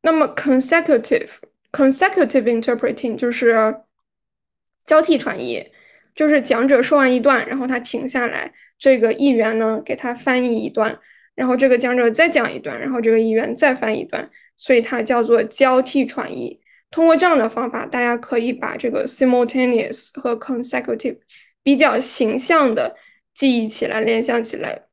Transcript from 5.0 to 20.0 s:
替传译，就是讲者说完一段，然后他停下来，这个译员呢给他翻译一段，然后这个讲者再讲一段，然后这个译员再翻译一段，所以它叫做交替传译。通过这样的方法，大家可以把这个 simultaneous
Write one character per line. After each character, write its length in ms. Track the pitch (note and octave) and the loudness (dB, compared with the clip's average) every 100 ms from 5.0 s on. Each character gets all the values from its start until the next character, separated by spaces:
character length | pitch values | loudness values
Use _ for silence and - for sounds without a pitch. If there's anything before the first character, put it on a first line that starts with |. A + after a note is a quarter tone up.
替 160 | D#4+ C#4+ | 4 0
传 220 | - - | 0 -6
译， 320 | A#2+ A2+ - _ _ _ _ | -6 -8 -10 _ _ _ _
就 140 | - D4+ | -2 2
是 140 | D4 | 2
讲 260 | - A#3 C4+ | 2 0 4
者 160 | C4+ | 2
说 140 | C4 D4 | 4 2
完 160 | C4 | 4
一 80 | B3+ | 2
段， 260 | C#4 B3+ - | 2 0 -2
然 100 | C4+ | -6
后 80 | B3+ | -4
他 140 | B3 | -6
停 300 | B3 - C4 | -6 -8 -6
下 180 | C4 A#3+ | -4 -4
来， 260 | - - _ _ _ | -6 -10 _ _ _
这 220 | C4+ B3+ | 2 4
个 140 | A3 | 2
译 160 | - C#4 | 2 2
员 280 | A#3 G#3+ A3+ | 4 2 0
呢 240 | A3 A3 - | 0 -2 -6
给 100 | C4 | -6
他 180 | B3+ | -6
翻 300 | B3 - B3+ | -4 -2 0
译 140 | B3 A3 | 0 -2
一 120 | G#3+ | -2
段， 300 | - G#3 - _ _ _ - | -2 -2 -4 _ _ _ -4
然 120 | B3+ | -2
后 80 | B3+ | 2
这 140 | C4 | 4
个 80 | B3 | 4
讲 180 | B3 B3 | 2 2
者 140 | A#3 | 2
再 160 | A3+ E4 | 2 2
讲 240 | C#4+ A3+ | 2 -2
一 80 | - | -6
段， 180 | - A#3 | -10 -8
然 120 | C#4 | -6
后 80 | B3+ | -2
这 120 | A3+ | 2
个 80 | A3+ | 2
译 100 | A3+ | 2
员 260 | A3 A3 B3 | 0 -2 0
再 180 | D4 | 0
翻 220 | C4 - - | 2 -4 -4
译 40 | |
一 40 | |
段， 260 | - - - _ _ _ | -4 -8 -8 _ _ _
所 180 | - B3 | 2 2
以 60 | |
它 200 | A3+ A#3+ | 2 -6
叫 220 | A3 A#3+ | -2 0
做 180 | A3+ A#3 | 2 2
交 380 | A3 - C4 B3+ | 0 0 2 2
替 240 | B3+ C#4 B3+ | 0 -2 -2
传 280 | - - | -6 -10
译。 260 | B2+ A#2+ - _ _ _ | -10 -12 -14 _ _ _
通 140 | - E4 | 2 4
过 100 | D#4+ | 4
这 100 | F4+ | 4
样 120 | D4+ | 2
的 100 | A3 | 0
方 220 | A3+ B3+ | -2 -6
法， 160 | - - | -6 -6
大 140 | B3+ | -4
家 180 | A#3+ A#3 | -2 -2
可 220 | A#3+ A#3+ | -2 -4
以 120 | A#3 | -2
把 240 | B3 - - | -6 -8 -6
这 140 | A#3+ | -4
个 180 | A3 C4 | -4 -6
simultaneous 1000 | - C4 B3 A#3+ C4 B3 A#3 - - | 0 2 4 2 0 2 0 -2 -10